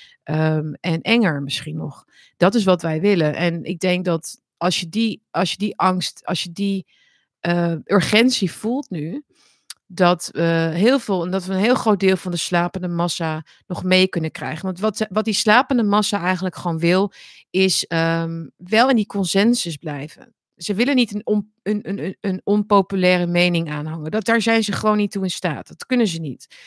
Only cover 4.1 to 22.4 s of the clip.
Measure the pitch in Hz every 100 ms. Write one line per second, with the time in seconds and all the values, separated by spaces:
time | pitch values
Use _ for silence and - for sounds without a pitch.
4.1 | 165 - - _ _ 175 - 165 202 226
5.1 | - _ 156 185 - 208 - 185 185 -
6.1 | - - - 180 170 202 196 - _ _
7.1 | _ _ _ 175 175 170 165 - 190 -
8.1 | 214 247 240 180 - 220 254 - 170 151
9.1 | 254 - _ _ _ _ - _ 175 175
10.1 | 175 - - 165 165 165 165 214 269 -
11.1 | 185 175 190 180 190 214 254 226 196 190
12.1 | 185 185 170 - 175 175 180 180 170 170
13.1 | - 165 156 - _ _ 180 185 185 190
14.1 | 170 160 - 131 156 190 175 214 208 214
15.1 | 196 220 196 220 220 262 247 208 208 208
16.1 | 202 175 180 185 - 175 160 170 185 202
17.1 | - - - _ 185 190 - - 165 165
18.1 | 165 165 165 165 - 180 220 262 240 208
19.1 | 202 175 196 214 240 170 151 170 143 151
20.1 | - - _ _ _ - 196 247 262 233
21.1 | 202 - 214 - _ - 208 - 196 151
22.1 | - 202 185